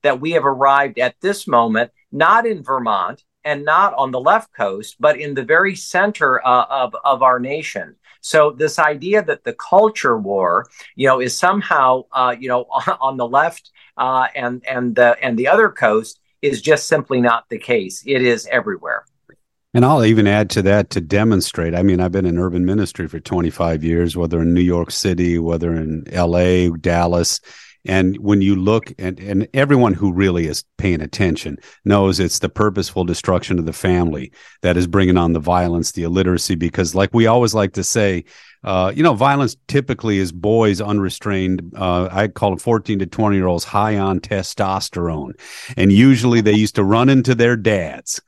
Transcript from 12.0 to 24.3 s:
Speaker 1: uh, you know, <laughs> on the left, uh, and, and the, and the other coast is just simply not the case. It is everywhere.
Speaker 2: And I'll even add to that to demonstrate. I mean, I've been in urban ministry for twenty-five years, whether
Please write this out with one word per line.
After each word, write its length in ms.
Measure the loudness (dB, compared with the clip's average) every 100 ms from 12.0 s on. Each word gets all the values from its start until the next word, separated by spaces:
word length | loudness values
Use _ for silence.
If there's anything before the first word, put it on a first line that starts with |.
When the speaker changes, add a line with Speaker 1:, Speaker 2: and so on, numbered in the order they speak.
| -2
Speaker 1:
uh, 240 | -2 -2 -2
you 120 | -4
know, 140 | -4
<laughs> 360 | -2 -4 -4 -2
on 160 | -4 -4
the 100 | 0
left, 440 | 0 0 -4 _ _ _ -6
uh, 320 | -2 0 -2 -4
and, 300 | -6 -8 -8
and 280 | -4 -2 4
the, 220 | 4 4
and 160 | -2 -2
the 100 | 2
other 220 | 2 2
coast 500 | 2 0 0 -2 -14 _ _
is 200 | -4 -2
just 260 | 0 0 2
simply 340 | -2 0 0
not 240 | 2 0 -4
the 80 | -12
case. 460 | -2 -2 -2 -10 -4
It 160 | 0
is 260 | 2 0 -2
everywhere. 540 | -4 -2 -8 -8 -10 -10 _ _ _ _ _ _
Speaker 2:
And 120 | 2 4
I'll 200 | 4 4
even 220 | 4 4
add 220 | 2 0
to 100 | 0
that 260 | 2 2 0
to 100 | -4
demonstrate. 760 | -2 0 2 2 0 -4 -4 0
I 80 |
mean, 160 | 2 2
I've 120 | 0
been 140 | 0 -2
in 140 | 0
urban 260 | -2 0 0
ministry 420 | 0 -4 -6 -10
for 120 | -10
twenty-five 640 | -6 -2 -2 -2 -2 -2
years, 320 | 0 0 0 -2
whether 260 | -2